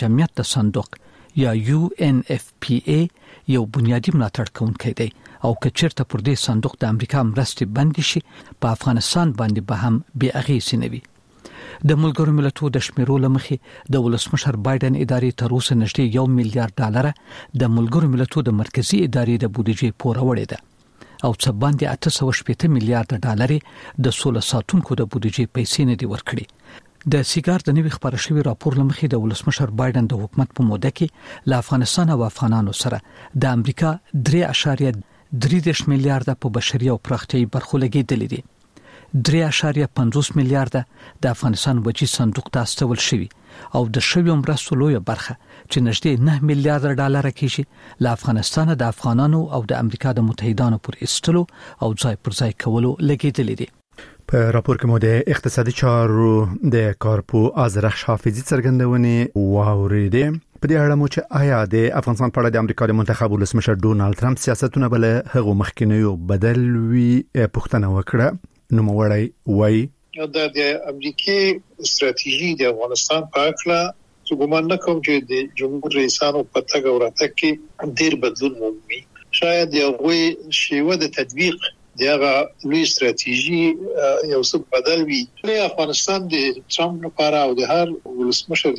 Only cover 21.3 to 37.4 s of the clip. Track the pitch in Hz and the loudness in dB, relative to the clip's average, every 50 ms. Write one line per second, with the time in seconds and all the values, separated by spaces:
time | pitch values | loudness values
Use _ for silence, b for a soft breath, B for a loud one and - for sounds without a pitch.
21.3 | 110 - - 135 104 101 131 143 143 131 147 135 131 - - 160 - - 139 131 | -2 0 0 -2 0 0 0 0 2 0 0 -2 -4 -2 -2 -2 0 0 0 0
22.3 | 123 - - - 123 - - 165 147 123 107 113 123 117 113 - 131 101 - 123 | -2 -2 -2 -4 -4 0 2 2 2 2 2 2 0 0 0 -2 -4 -2 -2 -2
23.3 | 110 104 123 - 151 151 B B B B B B B 151 127 127 - - - 143 | 0 0 2 2 0 0 B B B B B B B 0 0 0 0 0 0 0
24.3 | 117 113 - - - 117 - - - 180 - - 123 107 117 98 - 117 104 107 | 0 0 -2 -2 -2 -2 -2 0 0 0 2 0 0 -2 -2 -2 -2 -2 -2 -2
25.3 | - - 120 - - 127 113 - - - 143 123 120 - 131 104 101 - - - | 0 0 -2 -2 -2 -4 -4 -2 0 0 2 2 2 0 -2 -6 -6 -6 -8 -6
26.3 | - 113 - - B B B B B B B B B B - 147 - 143 131 - | -6 -6 -8 -10 B B B B B B B B B B -2 0 2 2 0 0
27.3 | - 170 143 175 185 180 - 147 139 160 160 156 - - - 131 131 117 - - | -2 -2 0 0 0 0 2 2 2 2 2 0 -2 -4 -4 -4 -4 -4 -2 0
28.3 | 156 147 139 139 107 - - 156 131 135 135 135 139 - 160 139 135 113 107 113 | 0 0 0 0 -2 -2 -2 0 2 2 2 2 2 0 -2 0 0 0 0 -2
29.3 | 110 - - 151 - - 143 110 107 110 127 131 110 127 117 110 131 101 101 104 | -2 -2 -2 -2 0 0 -2 -2 0 -2 0 0 2 2 0 0 0 -2 -4 -4
30.3 | - - 131 - - - 127 110 107 98 - 123 - - 170 156 B B B B | 0 -2 -2 0 0 0 2 2 2 0 -2 -2 -2 -2 -4 -4 B B B B
31.3 | B B B 135 131 123 - - 139 127 123 - - 185 175 160 156 120 117 107 | B B B 0 0 0 0 0 0 0 0 0 0 0 2 2 2 0 0 -2
32.3 | - - 131 113 113 110 104 98 98 - - 127 110 107 B B B B B B | -2 -2 0 0 2 2 0 -2 -4 -4 -4 -4 -4 -6 B B B B B B
33.3 | B 135 131 131 123 120 104 139 - - 165 156 156 185 _ - - 143 120 - | B -2 0 0 0 0 0 -2 0 0 0 -2 -2 -4 _ -6 -4 -2 0 2
34.3 | 147 180 175 - 131 - - 151 135 123 143 131 113 101 - _ _ _ _ - | 2 2 2 0 -2 -2 0 0 0 0 0 0 -2 -4 -8 _ _ _ _ -8
35.3 | 151 120 110 135 165 180 151 170 147 - - 151 139 135 135 143 139 131 120 - | -6 -2 0 2 2 2 2 2 -2 0 0 2 2 2 2 2 0 0 0 -2
36.3 | - - - 127 107 120 - - - 123 120 131 120 - - - 127 117 - - | -4 -2 -2 -4 -2 -2 -4 -2 -2 0 2 2 0 0 -2 -4 -4 -4 -4 -2
37.3 | - 127 | 0 0